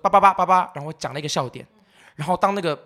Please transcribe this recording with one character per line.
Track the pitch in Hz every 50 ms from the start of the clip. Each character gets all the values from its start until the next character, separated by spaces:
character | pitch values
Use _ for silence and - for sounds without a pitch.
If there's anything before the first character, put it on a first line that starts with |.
| -
，“叭 | 196
叭 | 196 196
叭 | 190 196 185
叭 | 190 180
叭”， | 175 185 180 175 - -
然 | 143 143
后 | 156 160
讲 | - - 135 127
了 | 147
一 | 147
个 | 151
笑 | - 160 135 120
点。 | - 123 - - _ _ _ _ _ _ _ _ _
然 | - 147
后 | 165 180
当 | 175 - 196 202
那 | 202
个 | 175 165 147 - -